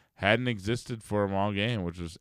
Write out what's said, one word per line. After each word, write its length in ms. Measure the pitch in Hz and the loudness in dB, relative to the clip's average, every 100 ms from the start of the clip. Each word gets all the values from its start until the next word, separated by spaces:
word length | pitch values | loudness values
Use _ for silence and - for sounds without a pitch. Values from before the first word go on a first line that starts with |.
| _ - | _ 0
hadn't 320 | 98 117 127 | 2 4 2
existed 540 | 107 95 123 - 117 | -2 -2 -2 -4 -10
for 200 | - 104 | -2 0
'em 100 | 101 | 2
all 200 | 98 104 | 2 0
game, 300 | 101 110 117 | 0 0 0
which 160 | 87 87 | -2 -4
was 180 | 82 - | -8 -10